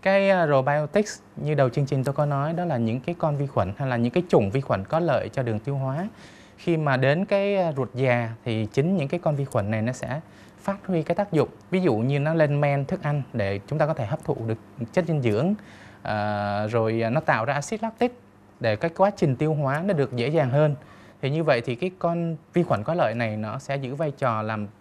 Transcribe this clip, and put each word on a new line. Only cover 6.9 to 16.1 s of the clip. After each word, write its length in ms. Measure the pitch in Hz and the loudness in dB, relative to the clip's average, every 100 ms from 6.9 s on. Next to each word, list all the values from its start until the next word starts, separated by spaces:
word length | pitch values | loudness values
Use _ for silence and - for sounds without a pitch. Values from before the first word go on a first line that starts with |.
| 131 | 4
đến 280 | 131 151 | 4 2
cái, 320 | 196 202 202 202 | 2 0 2 2
à, 160 | 170 135 | 0 0
ruột 180 | 123 | -4
già 360 | 123 131 120 113 113 | 0 2 2 0 -6
thì 220 | - 110 110 | -4 -2 0
chính 240 | - 156 190 | 0 0 0
những 120 | 139 | -2
cái 120 | 175 | -2
con 160 | 170 143 | -2 -2
vi 80 | |
khuẩn 260 | 139 117 101 | -2 -2 -2
này 120 | 110 | -2
nó 100 | 113 | -2
sẽ 280 | 127 - 147 - - - - | -4 -6 -8 -10 -20 -20 -8
phát 140 | - 294 - | -6 -6 -2
huy 160 | 175 | -2
cái 120 | 156 | 0
tác 180 | 170 202 | -2 0
dụng. 160 | 160 123 - - | 2 0 -2 -4
Ví 100 | 185 | 0
dụ 140 | 185 | 2
như 240 | 107 127 143 | 2 0 0
nó 140 | 147 | 0
lên 260 | 165 151 143 | 2 2 4
men 240 | 147 139 | 2 0
thức 180 | 135 185 | -2 -4
ăn 200 | 147 147 131 | -2 -2 -4
để 280 | 120 98 101 - | -2 -2 -2 -4
chúng 120 | 151 | -2
ta 80 | 151 | 0
có 80 | |
thể 120 | 160 107 | 0 -4
hấp 180 | 156 | -6
thụ 120 | - 143 117 | -4 -4 -2
được 120 | 107 - - 117 | -6 -8 -10 -2
chất 120 | - 170 | -2 0
dinh 140 | 156 | 0
dưỡng. 320 | 120 104 165 208 - - - - | 2 2 0 -2 -6 -20 -20 -12
À, 640 | - | -6